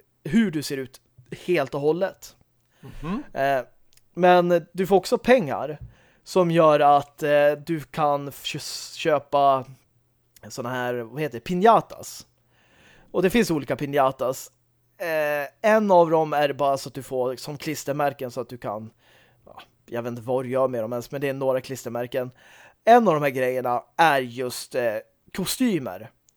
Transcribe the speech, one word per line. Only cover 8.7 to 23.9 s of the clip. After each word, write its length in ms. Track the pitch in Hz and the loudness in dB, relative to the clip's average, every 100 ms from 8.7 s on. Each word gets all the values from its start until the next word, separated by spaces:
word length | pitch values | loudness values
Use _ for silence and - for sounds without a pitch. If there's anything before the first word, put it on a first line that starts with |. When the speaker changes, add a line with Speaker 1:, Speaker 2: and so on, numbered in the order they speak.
| - - | -12 -14
Speaker 1:
köpa 680 | - 160 147 - 143 139 135 127 131 _ _ _ _ _ _ 104 | -6 0 0 0 2 4 2 -2 -18 _ _ _ _ _ _ -18
såna 200 | - 123 | -10 -8
här, 260 | 127 123 | -6 -4
vad 260 | 123 117 127 | -6 -8 -8
heter 180 | 151 117 | -8 -8
det, 60 | |
piñatas. 840 | - 180 214 208 - - - - - _ _ _ _ _ _ _ _ | -6 2 6 6 2 -12 -18 -18 -20 _ _ _ _ _ _ _ _
Och 120 | - | 0
det 80 | 180 | 2
finns 200 | 240 214 | 2 2
olika 260 | 156 131 143 | -2 -4 -6
piñatas. 760 | 143 143 135 135 123 135 - _ _ _ _ - | -2 2 2 2 -4 -6 -10 _ _ _ _ -12
Eh, 720 | 175 156 151 147 139 _ 214 | -4 -2 -2 -2 -6 _ 2
en 180 | 220 208 | 2 6
av 200 | 180 165 | 6 6
dem 220 | 160 156 | 2 0
är 200 | 147 147 | 0 0
bara 240 | 131 143 135 | 0 -2 -2
så 120 | 139 | -4
att 60 | |
du 80 | 139 | -12
får 340 | 127 131 127 127 | -8 -4 -4 -6
som 220 | - 147 | -10 -10
klistermärken 720 | 165 143 - 147 143 131 127 | -8 -8 -6 -2 -2 -4 -10
så 100 | 123 | -10
att 80 | 117 | -10
du 100 | 123 | -10
kan, 320 | 127 104 110 _ _ _ _ _ _ | -8 -8 -10 _ _ _ _ _ _
ja, 120 | - - _ - | -20 -20 _ -12
jag 160 | 117 | -8
vet 80 | 120 | -8
inte 120 | 120 | -10
vad 220 | 113 127 | -4 -4
du 60 | 123 | -2
gör 180 | 127 131 | -2 -2
med 140 | 123 | -2
dem 80 | 110 | -6
ens, 180 | 123 120 | -8 -10
men 100 | 143 | -6
det 80 | 139 | -6
är 40 | |
några 280 | 135 135 127 | -4 -2 -2
klistermärken. 720 | - 131 117 117 123 135 123 - _ - - _ | -4 -12 -8 -8 -6 -6 -8 -12 _ -20 -20 _
En 240 | - 240 220 | 6 6 6
av 60 | |
de 80 | 151 | 2
här 80 | 143 | 0
grejerna 520 | 131 127 127 123 120 - | 0 -2 -2 -2 -4 -4